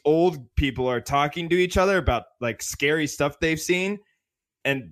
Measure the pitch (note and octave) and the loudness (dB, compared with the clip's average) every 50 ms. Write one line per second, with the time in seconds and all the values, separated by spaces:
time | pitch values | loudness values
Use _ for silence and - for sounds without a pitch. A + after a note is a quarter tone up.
0 | - D3 D#3 D#3+ E3+ F3+ E3+ D3 B2 G#2+ _ - D3 C#3 A#2+ B2 B2+ B2+ B2 A#2+ | 2 2 4 4 4 2 0 -2 -8 -6 _ 0 0 0 -2 -2 -2 -2 -2 -2
1 | A2+ - - C#3 C#3+ D3 - F3 E3+ E3 E3+ F3+ F3+ F3+ F3+ G3+ F#3 F#3+ G3 F#3 | -2 0 0 0 0 0 -2 -6 -2 0 2 2 2 2 2 2 2 4 2 2
2 | C#3+ C3+ B2 A#2 - - _ _ B2 A#2 A2+ - - - - - C#3 C#3+ D3+ E3 | 2 0 0 -2 -4 -8 _ _ -6 -6 -6 -6 -8 -10 -6 -2 0 0 2 0
3 | D#3 C#3 - - D3 D3 C#3 - - D#3+ D#3+ D#3 - - F3+ F3+ F#3 F#3+ G#3 G3+ | 0 -2 -2 -2 -2 -2 -2 -2 -2 -2 -2 -2 -2 -2 -2 0 0 -2 -4 -6
4 | - _ _ _ _ _ _ _ _ _ _ _ _ C#3 C#3 C3+ A#2 E2 | -10 _ _ _ _ _ _ _ _ _ _ _ _ -2 -2 -2 -4 -10